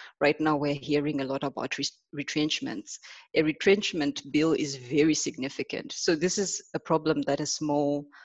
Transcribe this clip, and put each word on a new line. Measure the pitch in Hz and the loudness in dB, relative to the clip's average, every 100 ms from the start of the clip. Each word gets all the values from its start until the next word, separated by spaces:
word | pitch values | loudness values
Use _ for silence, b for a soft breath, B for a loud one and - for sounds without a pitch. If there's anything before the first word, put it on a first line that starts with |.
| B B | B B
right | 147 - | 2 4
now | 156 147 | 2 2
we're | 143 | 0
hearing | 143 139 147 147 147 | -2 0 0 2 -2
a | 135 | -2
lot | 139 | -2
about | 139 - 127 - | -4 -4 -6 -4
re-, | 139 - _ | -6 -8 _
retrenchments. | 143 143 151 156 - 131 - - - B B B - | -10 -4 -2 0 -2 -4 -8 -10 -16 B B B 0
A | |
retrenchment | 156 156 202 196 - 170 143 143 139 | 2 2 4 4 2 0 0 -2 -2
bill | 147 160 | 2 4
is | 151 147 135 | 2 0 -6
very | 123 147 156 | -2 4 4
significant. | 151 - - 135 - 139 - - | 4 -2 -4 -8 -6 -6 -6 -8
So | - - 160 | -4 0 2
this | 180 214 | 0 0
is | 185 - - | -2 -4 -6
a | 160 | -8
problem | - 160 156 143 139 | 0 0 2 0 0
that | 143 | 0
a | 151 | -2
small | - 151 143 143 143 147 b | -4 0 0 2 0 -6 b